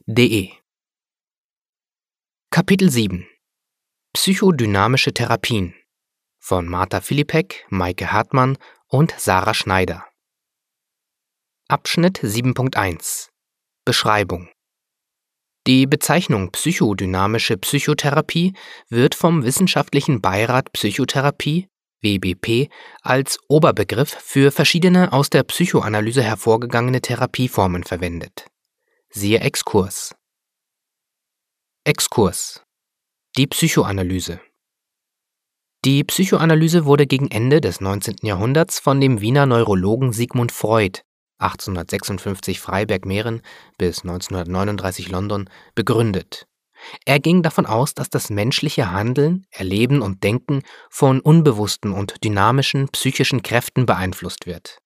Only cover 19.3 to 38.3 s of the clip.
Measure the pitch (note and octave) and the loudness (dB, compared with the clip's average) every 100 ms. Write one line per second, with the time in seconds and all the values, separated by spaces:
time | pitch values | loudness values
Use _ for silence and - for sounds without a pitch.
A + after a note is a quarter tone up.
19.3 | E3+ A#2+ C#3+ F#3+ - - C#3+ - B2+ F#2+ | 2 0 2 2 2 0 0 0 0 0
20.3 | F#2+ A#2 B2+ - - G#2+ G2+ C3 C3+ C#3 | 0 0 0 -2 -4 -4 -2 -2 0 -2
21.3 | - - D#3+ F#3 _ _ _ G#2+ G2 F#2 | -2 -2 -4 -4 _ _ _ -2 0 -2
22.3 | F2+ - A#2 C#3+ - - - - C3 C#3 | -4 -2 -2 -2 -6 -20 -10 -2 -2 -2
23.3 | - - D3+ D#3 G#2+ G2+ G2+ D3 - - | -6 0 4 4 2 -2 -2 -2 -6 -4
24.3 | C#3 C#3 - D3 E3+ F3+ F3+ F3+ C3 C#3+ | 2 4 4 2 2 4 4 4 2 2
25.3 | C#3+ C3 - F3+ D3 G#2 G#2+ G#2+ B2+ A2 | 2 0 -2 0 0 0 -2 0 0 0
26.3 | A2 - A2+ A#2+ A#2+ B2 B2+ - A#2+ B2 | 0 2 2 2 0 0 0 -2 -4 -4
27.3 | - B2+ - F#2+ F2 F2+ F2+ F2 E2+ E2+ | -2 -2 0 0 0 -6 -6 -6 -8 -12
28.3 | - - _ _ _ _ _ _ - G2+ | -18 -20 _ _ _ _ _ _ -6 0
29.3 | A2 B2 - - G#2+ F#2+ - - - _ | 2 0 -4 -2 0 0 -4 -12 -16 _
30.3 | _ _ _ _ _ _ _ _ _ _ | _ _ _ _ _ _ _ _ _ _
31.3 | _ _ _ _ _ - - - - G2 | _ _ _ _ _ -4 -2 -2 2 0
32.3 | - - - _ _ _ _ _ _ _ | 0 -10 -14 _ _ _ _ _ _ _
33.3 | - C#3 - E3 - G2 G2 F2+ F#2 E2+ | -2 -2 0 0 2 0 -2 -4 -4 -6
34.3 | E2+ - _ _ _ _ _ _ _ _ | -10 -16 _ _ _ _ _ _ _ _
35.3 | _ _ _ _ _ C3 C#3 C#3+ - F#3+ | _ _ _ _ _ 2 2 2 -2 2
36.3 | G3 D#3+ D#3+ D#3+ F3 D3 C#3+ C#3+ C3+ C3+ | 2 4 4 4 4 4 4 4 0 0
37.3 | G#2 A#2+ D3+ A2 - F#2+ G2+ G#2+ G#2+ A2 | -2 2 2 2 -2 -4 -4 -6 -6 -4